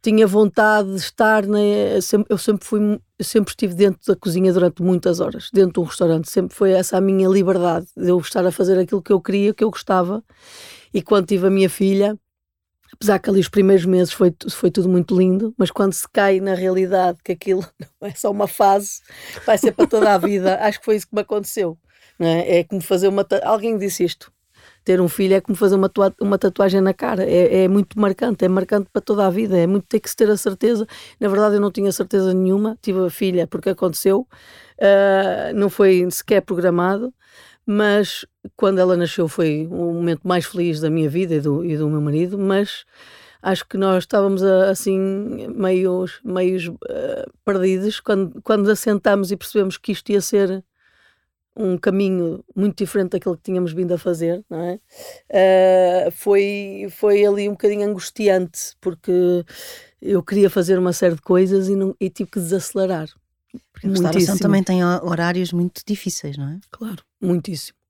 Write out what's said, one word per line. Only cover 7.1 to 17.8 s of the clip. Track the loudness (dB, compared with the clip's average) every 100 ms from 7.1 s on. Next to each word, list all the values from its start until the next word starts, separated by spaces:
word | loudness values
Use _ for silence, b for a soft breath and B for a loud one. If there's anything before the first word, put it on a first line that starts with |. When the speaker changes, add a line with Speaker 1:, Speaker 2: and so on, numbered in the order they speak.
| 2 2
Speaker 1:
liberdade, | 2 2 2 0 -2 -6 -4
de | 0
eu | 0
estar | 0 -2 -2
a |
fazer | 0 2 2
aquilo | 0 -4
que | 0
eu | 0
queria, | 0 0 0
que | 0
eu | -2
gostava, | -2 -2 0 0 -4 -10 B B B B B B
e | -8
quando | 0 0 2
tive | 0 2
a |
minha | 2 2
filha, | 2 0 2 0 -2 _ _ _ _ _ _ _
apesar | -4 0 0
que | 2
ali | 0
os | 2
primeiros | 2 4 4 4
meses | 2 0
foi | 2 0
tu-, | 0 -12
foi | -2 -2
tudo | 0 2
muito | 2 2 2
lindo, | 2 2 -4 -2
mas | -2
quando | 0 -2
se | -2 -4
cai | 0 2 2
na | 0
realidade | -2 0 0 0 2 0 -2
que | -8
aquilo | -8 -2 -4 -4
<laughs> | _